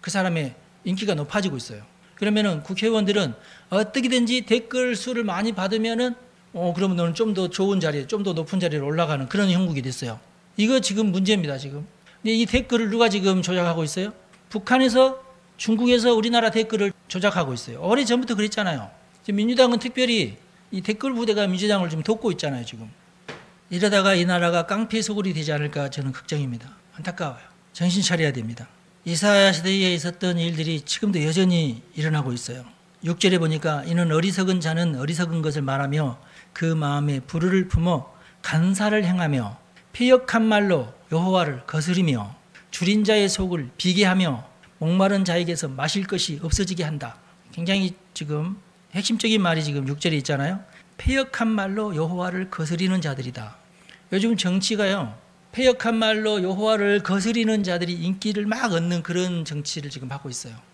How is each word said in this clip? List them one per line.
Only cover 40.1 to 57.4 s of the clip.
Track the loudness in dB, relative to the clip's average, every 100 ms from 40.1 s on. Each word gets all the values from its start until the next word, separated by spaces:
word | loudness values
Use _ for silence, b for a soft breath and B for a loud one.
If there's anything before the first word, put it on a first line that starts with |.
| 6 4 0
말로 | 4 4 4 0 -2 -12 -4
여호와를 | 0 2 2 0 -4 -6
거스리며 | -4 0 0 2 0 -4 -12 _ B B
줄인 | -4 2 2
자의 | 4 2 2
속을 | 0 -2 -2 -6 -4
비게 | 0 4 4
하며 | 4 2 0 -8 -20 -20 _
목마른 | 0 4 4 4
자에게서 | 2 0 0 -4 -4
마실 | -4 -2 -2 -2
것이 | -4 -4 -4
없어지게 | -2 0 0 -2
한다." | -4 -6 -10 -16 -20 -20 -18
굉장히 | -8 -2 0 0 -4 _ -12
지금 | -6 -4 -4 -8 -14 _ _ -6
핵심적인 | -2 -2 2 2
말이 | 2 2
지금 | 0 -2 -4
육 | -2
절에 | 0 -2
있잖아요. | 0 -2 -2 -4 -10 B B _
"패역한 | -2 0 -2 -2 0
말로 | 0 -2 -4 -4 -2
여호와를 | -4 -2 -4 -4 -6
거스리는 | -6 -4 -2 0 0
자들이다." | -2 -6 -8 -10 -14 -16 _ B B B B
요즘 | 0 0 0
정치가요, | 0 0 0 0 0 -2 -4 -10 -20 _ _
패역한 | 0 2 2 0 0
말로 | 2 2 0 0
여호와를 | 0 0 0 2 2 2
거스리는 | 2 0 0 0